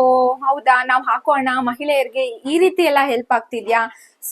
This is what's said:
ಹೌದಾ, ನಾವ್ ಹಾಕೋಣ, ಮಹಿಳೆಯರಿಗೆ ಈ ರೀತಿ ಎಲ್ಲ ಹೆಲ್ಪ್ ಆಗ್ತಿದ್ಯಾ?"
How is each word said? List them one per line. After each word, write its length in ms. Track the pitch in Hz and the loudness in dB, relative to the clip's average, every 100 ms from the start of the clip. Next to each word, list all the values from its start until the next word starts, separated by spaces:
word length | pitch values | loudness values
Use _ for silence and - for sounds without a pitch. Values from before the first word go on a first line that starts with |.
| 254 254 254 | 4 4 2
ಹೌದಾ, 520 | 254 269 285 262 247 | 0 -2 0 2 2
ನಾವ್ 200 | 254 254 | 2 -2
ಹಾಕೋಣ, 440 | 262 247 - 277 262 254 | 0 -2 0 0 0 -2
ಮಹಿಳೆಯರಿಗೆ 680 | 247 240 294 285 254 262 254 | -4 -4 -2 -2 -2 -4 -6
ಈ 320 | 226 269 330 | -6 -2 2
ರೀತಿ 240 | 370 359 | 2 2
ಎಲ್ಲ 160 | 330 277 | 2 2
ಹೆಲ್ಪ್ 280 | 277 240 240 | 0 -2 -2
ಆಗ್ತಿದ್ಯಾ?" 560 | 233 - 233 202 226 233 - - _ - | -2 -4 -8 -2 -2 -2 -8 -20 _ 0